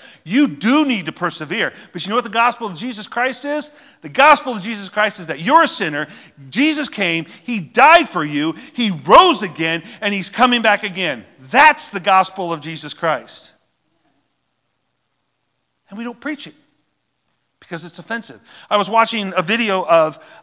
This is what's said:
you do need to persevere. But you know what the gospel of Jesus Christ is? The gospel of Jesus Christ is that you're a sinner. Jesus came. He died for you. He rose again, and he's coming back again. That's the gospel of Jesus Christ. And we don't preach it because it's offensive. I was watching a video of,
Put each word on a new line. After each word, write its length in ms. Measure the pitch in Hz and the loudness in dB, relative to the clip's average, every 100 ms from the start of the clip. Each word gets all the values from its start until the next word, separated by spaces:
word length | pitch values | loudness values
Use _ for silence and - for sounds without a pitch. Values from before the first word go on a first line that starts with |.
| - - | -20 -20
you 260 | 156 247 262 | -4 0 0
do 360 | 143 214 294 | 0 0 2
need 220 | 285 214 160 | 2 -2 -6
to 60 | |
persevere. 600 | - 170 - 151 214 147 - - | -6 -6 -6 -8 -4 -4 -6 -16
But 140 | 175 | -12
you 60 | 175 | -4
know 60 | 233 | -4
what 80 | |
the 60 | 226 | -2
gospel 360 | 233 240 226 220 | 0 0 0 -8
of 100 | 156 | -8
Jesus 320 | 247 214 - | -10 -10 -10
Christ 380 | 233 254 247 285 | -6 -4 -6 -6
is? 240 | 302 - - _ _ | -6 -8 -16 _ _
The 80 | 151 | -6
gospel 440 | 147 294 285 262 | 4 6 6 2
of 60 | 220 | -8
Jesus 300 | 196 208 190 | -8 -10 -8
Christ 280 | 208 214 196 | -2 -2 -4
is 100 | 160 | -10
that 120 | 143 | -6
you're 220 | 175 320 | 2 4
a 40 | 302 | 4
sinner. 420 | - 170 147 151 - - - 135 | 0 -4 -4 -8 -12 -20 -20 -8
Jesus 400 | 202 302 302 269 | 0 0 0 -4
came. 340 | - 185 165 - - | -4 -2 -2 -6 -14
He 140 | - 226 | -8 -8
died 520 | 156 - 285 349 269 | -4 4 6 6 4
for 120 | 180 | -2
you. 320 | 151 147 156 - - | -4 -2 -4 -6 -12
He 160 | - 220 | -4 -4
rose 520 | 160 135 277 370 240 | -2 6 8 8 2
again, 400 | 190 143 160 165 - - | -4 -4 -4 -4 -8 -8
and 100 | 208 | -4
he's 160 | 202 - | -4 -6
coming 320 | - 247 240 | 0 2 4
back 220 | 220 208 | 2 0
again. 420 | 208 180 170 120 92 _ 131 | -2 -6 -6 -6 -12 _ -2
That's 400 | 233 302 285 - | 4 4 4 -4
the 120 | 196 | -4
gospel 520 | 196 190 180 - 175 | 2 2 2 -4 -6
of 80 | 160 | -6
Jesus 320 | 156 156 147 | -8 -12 -12
Christ. 580 | - 165 131 - - - _ _ _ _ _ _ _ _ _ _ _ _ _ _ _ _ _ _ _ _ _ _ _ _ | -4 -2 -2 -6 -20 -20 _ _ _ _ _ _ _ _ _ _ _ _ _ _ _ _ _ _ _ _ _ _ _ _
And 80 | 202 | -12
we 80 | |
don't 160 | 240 240 | -12 -10
preach 260 | 285 294 - | -10 -10 -14
it 80 | - _ _ _ _ _ _ _ _ _ _ | -20 _ _ _ _ _ _ _ _ _ _
because 260 | _ 170 170 | _ -14 -12
it's 120 | - | -18
offensive. 440 | - 226 208 113 _ - - | -10 -10 -10 -20 _ -20 -4
I 80 | 208 | -2
was 140 | 190 | 0
watching 420 | 226 220 226 196 | 0 0 -2 -4
a 60 | 180 | -4
video 460 | 170 226 220 190 160 | -2 -2 0 -2 2
of, 360 | 165 156 151 - - | 4 4 -2 -18 -20